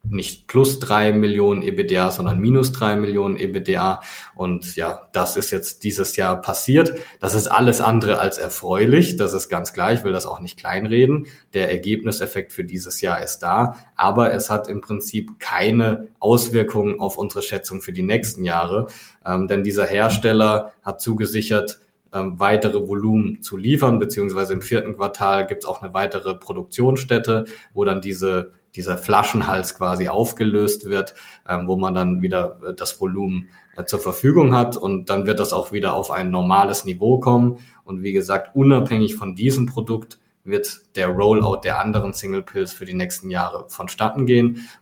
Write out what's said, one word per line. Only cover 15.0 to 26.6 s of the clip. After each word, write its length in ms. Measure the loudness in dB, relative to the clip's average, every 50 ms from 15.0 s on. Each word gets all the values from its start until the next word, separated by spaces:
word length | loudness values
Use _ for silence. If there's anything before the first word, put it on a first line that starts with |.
| -8 -6 -6 -6 -6 -8 -14 _
keine 680 | -10 -6 -2 0 2 4 4 4 2 2 0 -2 -6 -16 _ _
Auswirkungen 800 | 2 4 4 4 4 2 0 0 0 2 0 0 0 0 -2 -2
auf 180 | -4 -6 -4
unsere 240 | -6 -6 -6 -6 -8
Schätzung 400 | -6 -6 -8 -8 -8 -8 -12 -10
für 120 | -10 -10 -6
die 100 | -4 -2
nächsten 400 | 0 0 0 0 -2 -6 -6 -4
Jahre. 440 | -2 0 -2 -2 0 -2 -2 -2 -4 -10 -20 -20 -20 _ _ _
Ähm, 220 | -2 -2 -2 0
denn 160 | 0 0 0 0
dieser 220 | 0 0 0 0
Hersteller 880 | 2 2 2 2 2 2 2 2 4 4 6 4 4 4 2 -2 -6 _ _ _
hat 160 | -10 -10 -6
zugesichert, 800 | -4 -4 -2 -2 -2 -2 -2 -4 -2 2 0 0 0 -2 -10 _ _ _ _ _ _ _
ähm, 300 | -6 -6 -6 -6 -2 0
weitere 480 | 2 4 4 4 2 0 0 -2 -2 -2
Volumen 520 | -4 -2 2 2 2 4 2 0 -4 -8
zu 140 | -10 -12 -10
liefern, 440 | -4 0 0 2 4 4 4 4 2
beziehungsweise 520 | 0 -2 -2 -4 -4 -2 -2 -4 -2 -2
im 100 | -4 -6
vierten 360 | -2 -2 -2 -2 -2 -4 -6
Quartal 500 | -4 -4 -6 -4 -2 0 0 2 0 0
gibt's 180 | -2 -6 -8 -8
auch 160 | -10 -10 -8
eine 120 | -10 -6 -4
weitere 420 | -2 -2 -2 -4 -6 -6 -6 -8
Produktionsstätte, 1120 | -8 -10 -12 -10 -10